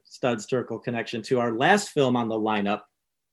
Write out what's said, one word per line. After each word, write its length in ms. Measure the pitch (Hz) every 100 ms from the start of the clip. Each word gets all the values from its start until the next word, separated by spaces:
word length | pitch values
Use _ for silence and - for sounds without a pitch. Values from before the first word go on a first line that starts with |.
Studs 420 | _ - 127 120 -
Terkel 380 | 127 110 110
connection 380 | - 117 110 120
to 160 | 104 127
our 140 | 120
last 360 | 113 151 202 -
film 260 | 147 131 123
on 120 | 113
the 80 | 110
lineup, 460 | 107 107 101 107 - _ _ _ _